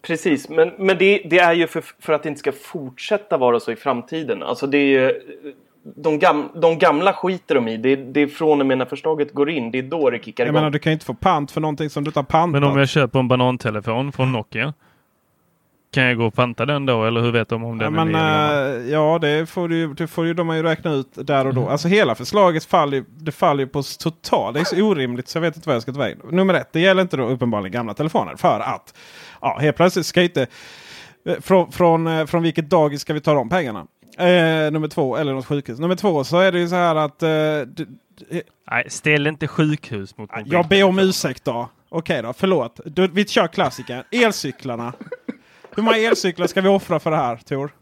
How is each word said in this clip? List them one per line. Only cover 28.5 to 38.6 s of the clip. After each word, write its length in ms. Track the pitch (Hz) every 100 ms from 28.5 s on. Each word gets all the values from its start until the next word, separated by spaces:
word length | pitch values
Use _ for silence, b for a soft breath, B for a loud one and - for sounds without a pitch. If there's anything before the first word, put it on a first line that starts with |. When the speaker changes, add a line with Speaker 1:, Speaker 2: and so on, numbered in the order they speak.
| 110
Speaker 2:
att, 380 | 110 101 - B B B B B
ja, 160 | 123 -
helt 140 | 147 -
plötsligt 280 | 180 180 156
ska 160 | -
inte, 240 | 175 156 123 B B B B B B B -
eh, 100 | -
från, 300 | - 190 170
från, 360 | - 175 165 165
eh, 180 | 160 151
från 180 | 170
vilket 260 | 165 160 151
dagis 320 | 180 151 143
ska 120 | -
vi 80 | 151
ta 120 | 151
de 160 | 147 113
pengarna? 380 | 180 139 104 80 _ _ -
Eh, 540 | 175 180 165 160 156
nummer 160 | 156 156
två, 300 | 156 135 120
eller 160 | 147
något 120 | 135 127
sjukhus. 340 | 143 - 120
Nummer 160 | 170 180
två, 280 | 208 156
så 160 | 131 175
är 120 | 190
det 80 | 175
ju 80 | 175
så 80 | 180
här 200 | 175 156
att... 280 | 151 _
Eh, 60 | 160
d-, 560 | 156 156 151 127 - 104 135 _ _ -
d-, 120 | - - _